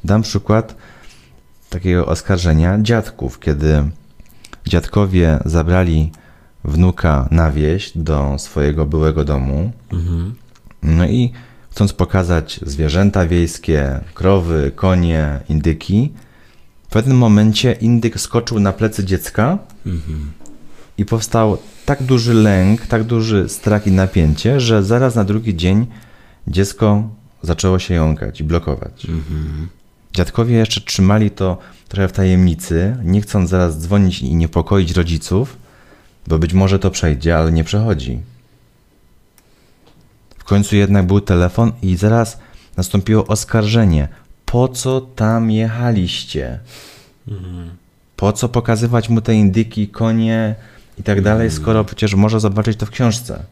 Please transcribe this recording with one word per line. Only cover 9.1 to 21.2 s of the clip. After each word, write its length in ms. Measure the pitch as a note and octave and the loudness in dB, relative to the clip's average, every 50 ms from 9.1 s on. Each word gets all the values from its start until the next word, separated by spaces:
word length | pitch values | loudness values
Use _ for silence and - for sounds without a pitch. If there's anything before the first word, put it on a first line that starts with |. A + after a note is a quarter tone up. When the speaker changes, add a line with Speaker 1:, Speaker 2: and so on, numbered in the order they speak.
| D2+ D#2 D2 | 0 0 -2
Speaker 1:
domu. 480 | C#2+ D2+ C#2 C2 C2+ C2+ C#2+ F2 A2+ A#2+ - - - | -2 -2 -2 -2 -2 -2 -2 -4 -4 -6 -10 -14 -8
Speaker 2:
Mhm. 420 | - F2 E2 F2 E2+ E2 E2+ G2 B2 - - _ - _ _ - - - | -6 -6 -4 -2 -4 -4 -4 -6 -10 -12 -18 _ -20 _ _ -20 -18 -6
Speaker 1:
No 240 | - D2 D#2+ E2 F2+ | 0 0 2 2 2
i 260 | - - B2+ B2 A#2+ B2 - - - - - - - | 2 2 0 0 0 -4 -8 -20 -20 -20 -20 -20 -18
chcąc 220 | - - G#2+ G2 | -2 0 0 0
pokazać 680 | - - F#2 - - F#2+ F2+ E2+ F2 D#2+ D#2 - - - - | 0 -2 -4 0 0 0 0 2 0 0 -2 -4 -12 -12 -10
zwierzęta 600 | D#2+ C#2 C#2+ D#2 D2+ C#2+ F2+ G2 G2+ G2 G2+ F2+ | -10 -4 -2 -2 0 2 2 2 2 2 2 0
wiejskie, 760 | E2 F2 E2+ E2+ E2 - - - - D#2+ D2+ C#2 C2+ C2+ C2+ C#2 - - | 2 2 0 0 0 -4 -8 -4 -2 0 0 0 -2 -4 -6 -8 -12 -10
krowy, 580 | - F2 F#2 G2 G2 E2+ E2+ E2 D#2 C#2+ C#2 - | -2 2 2 2 2 2 0 -2 0 -2 -2 -4
konie, 640 | - - F#2+ F#2 F2+ F2 E2+ E2 D#2+ D#2 D2 C#2+ C#2 - - | -2 0 2 2 2 2 2 2 0 0 -2 -4 -6 -4 -2
indyki, 640 | D#2 D#2 D2+ E2 D#2 D#2 - - F#2+ G#2+ C3 D3+ - - - _ - _ - - _ - - - _ - _ - | -2 0 0 0 -2 -2 -4 -2 0 0 0 0 -4 -10 -20 _ -20 _ -20 -20 _ -20 -20 -20 _ -20 _ -4
w 40 | |
pewnym 240 | - G#2+ A2+ C3+ C3+ | -2 0 2 4 4
momencie 560 | B2 B2 A2+ G#2 G#2 G#2+ A2 G#2 - - B2 | 4 6 6 6 6 4 4 2 2 0 0
indyk 480 | A#2 - A2 A2+ A#2+ A#2 A2+ A#2 - G#2+ | 0 0 0 2 2 2 0 -2 -4 -4
skoczył 400 | - - - B2 A#2 - A#2 G#2+ | -10 -2 -2 -2 -2 -2 -2 0
na 120 | G2+ G2 | 0 0
plecy 320 | F#2+ - A2 A2 G#2+ - G2 | 0 0 -2 -2 -2 -4 -4
dziecka 540 | F#2 F#2+ F2+ - - - - G#2+ C3 F3+ G3+ - - - - - | -2 -2 -4 -4 -6 -2 -2 0 0 0 -4 -6 -12 -20 -14 -10
Speaker 2:
Mhm. 460 | - F2+ E2 D2+ D#2 D#2 D#2 D2 D2 D2+ - - - - - - - - - - - - - | -8 -8 -6 -6 -8 -8 -8 -8 -10 -12 -16 -18 -20 -20 -20 -20 -20 -20 -20 -20 -16 -6 -6
Speaker 1:
i 60 | G#2 | -4
powstał 540 | - A#2 A2+ | -2 -2 -4